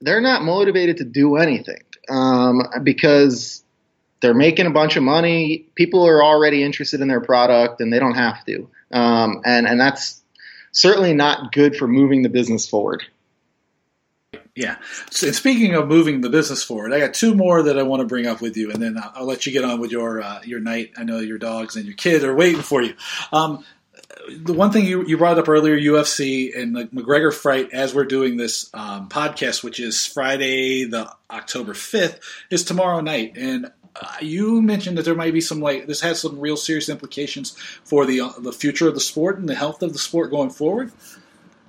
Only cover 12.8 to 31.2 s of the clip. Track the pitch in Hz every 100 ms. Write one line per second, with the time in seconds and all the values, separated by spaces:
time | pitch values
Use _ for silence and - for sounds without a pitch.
12.8 | 101 87 - _ _ _ _ _ _ _
13.8 | _ _ _ _ _ - _ 127 107 -
14.8 | - - - - 151 - 269 240 208 165
15.8 | 143 160 156 135 123 151 143 131 - 110
16.8 | 110 143 139 - 226 202 180 170 147 135
17.8 | 135 135 117 123 117 110 117 110 107 107
18.8 | 113 110 107 - 131 123 139 131 127 120
19.8 | 117 117 117 110 104 101 117 120 113 113
20.8 | 110 - 117 113 110 110 113 113 110 113
21.8 | 104 101 175 160 139 135 180 160 - 139
22.8 | 117 - - - - 156 160 139 - _
23.8 | _ _ - - - 160 165 165 208 220
24.8 | 190 185 156 156 170 165 156 151 156 151
25.8 | 147 151 147 - 135 131 127 127 120 120
26.8 | 117 127 117 147 156 147 147 131 127 127
27.8 | 135 135 131 131 131 120 117 - - 113
28.8 | 104 101 95 147 147 147 127 117 120 -
29.8 | 117 107 - 143 131 135 135 131 131 131
30.8 | 123 113 107 -